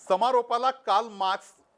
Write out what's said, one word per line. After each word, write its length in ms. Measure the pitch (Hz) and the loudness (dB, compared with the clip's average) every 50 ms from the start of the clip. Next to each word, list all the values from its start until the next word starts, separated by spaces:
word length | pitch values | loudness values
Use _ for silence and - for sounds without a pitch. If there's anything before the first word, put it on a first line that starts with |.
| - - | -4 -2
समारोपाला 640 | 190 185 220 247 262 247 240 240 233 240 247 262 | 0 2 2 2 2 2 0 0 -2 -2 0 -2
काल 360 | 254 - - 226 190 202 233 233 | -2 -4 -2 0 0 0 0 -2
मार्क्स 460 | 208 196 190 185 190 196 - - - _ _ _ _ | -4 -4 -2 -2 -2 -4 -6 -12 -20 _ _ _ _